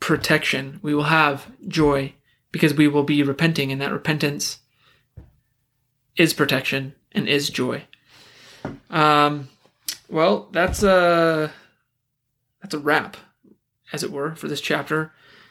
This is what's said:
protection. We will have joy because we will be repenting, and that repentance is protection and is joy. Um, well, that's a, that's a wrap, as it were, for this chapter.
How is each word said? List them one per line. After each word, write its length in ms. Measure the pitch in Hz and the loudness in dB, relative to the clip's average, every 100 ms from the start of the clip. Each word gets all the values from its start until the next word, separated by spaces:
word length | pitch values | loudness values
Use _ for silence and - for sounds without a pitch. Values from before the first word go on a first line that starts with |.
protection. 800 | - 151 - 151 - 135 135 139 | -2 -2 2 0 0 -4 -6 -10
We 120 | 151 | -4
will 100 | 147 | -2
have 460 | 147 160 151 139 - - 190 | 2 4 2 0 -10 -16 -8
joy 460 | 160 147 139 139 - _ _ _ | 2 2 2 -2 -12 _ _ _
because 220 | 156 156 | 0 2
we 140 | 143 147 | 4 4
will 140 | 143 | 4
be 200 | 143 147 | 2 2
repenting, 500 | 139 139 165 160 135 | 0 2 0 0 -2
and 80 | 135 | -2
that 120 | 139 | -4
repentance 640 | - - 151 147 143 - - _ _ _ _ _ - - _ _ _ _ _ _ _ _ - | -4 -2 -2 -2 -2 -8 -10 _ _ _ _ _ -20 -20 _ _ _ _ _ _ _ _ 2
is 180 | 160 | 2
protection 600 | 156 143 131 - 135 135 - _ | 2 0 0 -2 -4 -6 -14 _
and 160 | 208 - | -4 0
is 200 | 143 147 | 0 -2
joy. 360 | - 127 127 - _ _ - - - - - - - _ | -4 -4 -4 -10 _ _ -20 -20 -20 -20 -14 -12 -12 _
Um, 540 | 165 151 147 147 147 131 _ _ _ - - _ | 0 4 4 2 0 -10 _ _ _ -14 -14 _
well, 400 | 160 170 202 - | 0 0 0 -2
that's 300 | 165 185 - | -2 -2 2
a, 720 | 202 185 175 170 165 160 151 - _ _ _ _ _ _ _ _ _ _ | 4 4 4 4 2 0 -2 -8 _ _ _ _ _ _ _ _ _ _
that's 120 | 196 | -10
a 40 | 151 | -6
wrap, 400 | 147 147 - - - _ _ _ _ _ _ | 0 0 0 -12 -20 _ _ _ _ _ _
as 100 | 147 | -8
it 80 | - | -8
were, 240 | 143 147 165 | -6 -6 -6
for 120 | 151 | -6
this 140 | 147 | -6
chapter. 500 | - 147 143 156 156 _ _ - - | -2 -4 -2 -4 -4 _ _ -20 -20